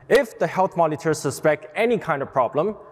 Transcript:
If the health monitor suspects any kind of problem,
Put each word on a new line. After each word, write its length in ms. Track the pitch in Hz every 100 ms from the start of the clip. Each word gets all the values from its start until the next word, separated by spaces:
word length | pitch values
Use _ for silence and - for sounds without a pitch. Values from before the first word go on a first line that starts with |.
| -
If 300 | 247 262 -
the 80 | 165
health 320 | 185 190 175
monitor 380 | 160 151 165 151
suspects 500 | 143 - 156 151 -
any 240 | 185 233 208
kind 240 | - 143
of 100 | 135
problem, 440 | 139 110 139 196 208 -